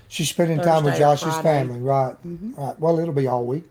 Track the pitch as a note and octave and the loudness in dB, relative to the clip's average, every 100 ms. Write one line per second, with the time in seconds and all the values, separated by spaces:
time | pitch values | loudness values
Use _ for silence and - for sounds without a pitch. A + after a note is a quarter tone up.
0 | - - D3+ - E3 D#3+ E3+ D#3+ D3 B2+ | -14 -6 -6 0 0 2 2 4 2 4
1 | D3 C#3+ D#3+ D#3+ D#3+ D3 B2+ A#2+ C3 C#3 | 4 4 0 0 2 2 0 -4 0 0
2 | C3 - F3 E3+ G#3+ C4+ C3+ - D#3+ E3 | 0 -4 -14 -12 -12 -10 -10 -2 0 0
3 | E3+ C#3+ C3 B2 A#2+ D3 E3+ | 0 -2 0 -2 -2 -6 -8